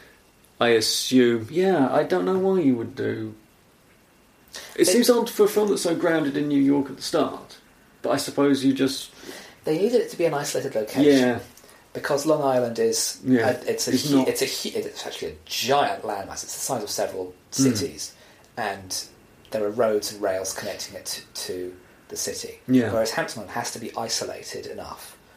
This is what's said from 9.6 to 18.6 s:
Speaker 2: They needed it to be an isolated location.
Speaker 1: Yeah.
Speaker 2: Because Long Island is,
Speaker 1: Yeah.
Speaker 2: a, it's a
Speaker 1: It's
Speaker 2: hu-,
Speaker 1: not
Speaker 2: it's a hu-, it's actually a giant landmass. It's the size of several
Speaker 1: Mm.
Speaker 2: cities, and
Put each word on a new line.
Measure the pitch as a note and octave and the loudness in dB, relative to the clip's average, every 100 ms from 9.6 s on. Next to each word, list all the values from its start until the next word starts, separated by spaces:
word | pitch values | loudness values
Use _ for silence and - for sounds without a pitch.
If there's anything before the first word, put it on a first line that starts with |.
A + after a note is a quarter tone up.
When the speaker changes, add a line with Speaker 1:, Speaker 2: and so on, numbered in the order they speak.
| - | -2
Speaker 2:
They | D#3 | 0
needed | G#3+ A#3+ | 2 2
it | - | 0
to | - | 0
be | E3+ | 0
an | |
isolated | D3 C#3+ - C3 A2+ | 0 -4 -4 -4 -4
location. | G#2+ C3+ D3 C3+ | -2 4 6 6
Speaker 1:
Yeah. | B2 A#2 - - - - _ | 6 0 -6 -20 -20 -20 _
Speaker 2:
Because | C3 - C#3 D#3 | -6 -2 0 2
Long | D3 | 2
Island | C#3 B2+ A#2+ A2+ | 2 2 0 2
is, | A2+ A2 - - C3 | 0 2 -4 -4 2
Speaker 1:
Yeah. | B2 A2+ | 4 4
Speaker 2:
a, | B2 - | 0 -2
it's | A2+ - | -4 0
a | |
Speaker 1:
It's | C3 D3 | 0 2
Speaker 2:
hu-, | C#3 | 2
Speaker 1:
not | B2+ | 2
Speaker 2:
it's | A#2+ | 0
a | C3 | -2
hu-, | - - A2+ | -4 -6 -4
it's | - - - | -6 -8 -12
actually | - D#2+ | -8 -10
a | D#2 - | -10 -10
giant | - A2+ C#3+ B2 G2 | -4 0 2 2 -2
landmass. | A2+ G2+ F#2+ F#2 | -6 -6 -8 -12
It's | - | -10
the | - | -8
size | - B2 | -6 -4
of | G#2 | -4
several | - G2 F#2+ F#2 - - | -4 -4 -6 -10 -12 -8
Speaker 1:
Mm. | A#2 | 0
Speaker 2:
cities, | C3+ G#2+ F2+ - - - - - - | 2 2 -4 -8 -14 -16 -20 -20 -16
and | - | -8